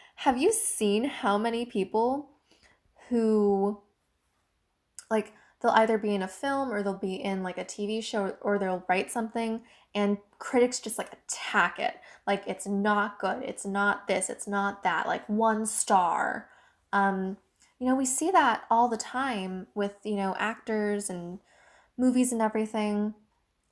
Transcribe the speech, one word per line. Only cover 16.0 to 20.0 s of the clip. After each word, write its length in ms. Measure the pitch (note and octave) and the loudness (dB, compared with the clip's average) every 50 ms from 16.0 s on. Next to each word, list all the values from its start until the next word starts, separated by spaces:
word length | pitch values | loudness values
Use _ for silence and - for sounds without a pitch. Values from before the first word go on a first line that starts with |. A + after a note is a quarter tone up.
| F3 E3+ - - - - - - - - - _ _ _ _ _ _ - | 4 4 0 0 0 -2 -2 -6 -8 -14 -20 _ _ _ _ _ _ -2
Um, 460 | - G3+ G3 G3 F#3+ F#3+ F#3+ F#3+ G3 - _ _ _ _ - _ _ - | 0 2 2 2 2 0 -2 -4 -6 -8 _ _ _ _ -20 _ _ -4
you 60 | B3+ | 0
know, 100 | B3+ C4 | 2 2
we 100 | C4+ C4+ | 2 2
see 260 | B3+ - - D#4 F4 | 0 0 0 0 4
that 320 | F#4+ E4+ D4 B3 G#3+ - - - | 4 6 6 4 2 0 0 2
all 160 | A3+ A#3 A#3+ | 4 4 4
the 100 | A#3+ A3 | 2 2
time 680 | A3 - - - B3 C#4 C4+ A#3+ G3 F#3+ F#3 F#3 F#3 - - - | -4 -6 -6 -4 -4 -2 -2 -2 -4 -4 -6 -6 -8 -10 -8 -4
with, 220 | G#3 G3+ G3+ G3+ - | -4 -4 -4 -4 -8